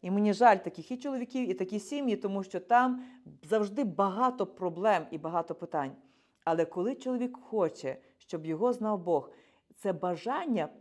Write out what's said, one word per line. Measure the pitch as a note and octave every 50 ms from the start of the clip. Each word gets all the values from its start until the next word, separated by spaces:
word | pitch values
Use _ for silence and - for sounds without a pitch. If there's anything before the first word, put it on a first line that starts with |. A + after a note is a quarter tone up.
І | - F3+
мені | F#3+ G3+ G#3 G#3+ G3+
жаль | G#3 A#3+ A#3+ G#3 F#3
таких | F#3+ E3+ - - D#3+ -
і | B3+ B3+
чоловіків, | B3+ C#4+ C4+ B3+ A#3+ B3 C4 C4 B3+ F3+
і | F#3
такі | F#3 F#3+ F#3 G#3 G#3
сім'ї, | G3+ - D4 C#4+ C#4 B3+ G#3+
тому | G3+ - G3+ G3 G3 F#3+
що | F#3+ - F3+
там | - - A#3 B3 B3+ B3+ B3+ B3+ - - - - _ - D3+ - -
завжди | - G#3+ A3 G#3+ G3+ G3+ A3+ C#4
багато | G3+ D#3+ D3+ G3 G3 F#3 G#3 B3 B3+ B3 B3 G3+
проблем | - - - F#3 F3+ E3 E3 F#3+ A3 G3+ E3+ D#3 -
і | - D#3
багато | D#3 D#3+ E3+ E3+ E3 E3 E3
питань. | - F3 E3+ - D#3 C#3+ C3+ C3+ - _ _ _ _ _ _ _ _ _
Але | E3 E3 E3 E3
коли | D#3+ - F3+ F3+ A3+ C4
чоловік | - - B3+ B3+ B3 B3 B3 B3 -
хоче, | - - - G#3+ F#3 D#3+ - - - C3 C3 - _ _ _ _
щоб | _ _ - E3 D#3
його | D#3+ D#3+ D#3 G#3 B3 B3
знав | B3 A3 G#3+ G#3+ G3 E3+
Бог, | F3 E3+ C#3+ C3+ - - - _ _ _ _ _ _ -
це | - - G3+ F#3
бажання | D3+ - F3+ F3 E3 - A3+ C4 D#4+ F4 D#4+ A#3+ G3+ D3+ - - -